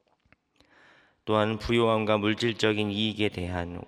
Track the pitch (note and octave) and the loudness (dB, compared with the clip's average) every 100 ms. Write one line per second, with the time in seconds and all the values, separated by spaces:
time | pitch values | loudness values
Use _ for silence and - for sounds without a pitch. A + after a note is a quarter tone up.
0 | _ _ _ _ _ _ _ _ - _ | _ _ _ _ _ _ _ _ -20 _
1 | _ _ - G#2+ G#2+ A2 - A#2 A#2 A2 | _ _ 0 2 2 0 0 2 4 2
2 | G#2+ G#2+ G#2 G#2+ A#2+ G#2+ A2 G#2+ G#2 G2+ | 2 2 2 0 -2 0 0 2 -2 -2
3 | A2 G#2+ G#2 - F2 F2+ F2 F2 | -2 0 -2 -2 -6 -4 -6 -10